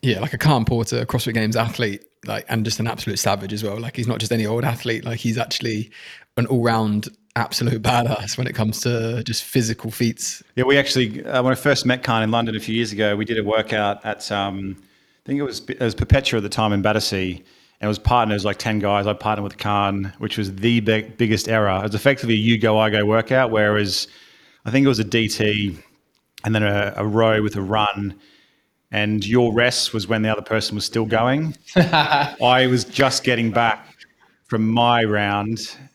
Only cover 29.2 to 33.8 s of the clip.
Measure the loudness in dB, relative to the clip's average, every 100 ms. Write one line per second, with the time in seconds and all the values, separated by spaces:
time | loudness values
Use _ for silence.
29.2 | 0 2 2 2 2 0 -4 -4 -2 0
30.2 | 0 -2 -2 -2 -2 -6 -4 -2 0 2
31.2 | 2 0 -2 -8 -2 2 4 4 2 0
32.2 | 0 0 4 6 6 2 0 0 0 2
33.2 | 0 0 2 2 2 0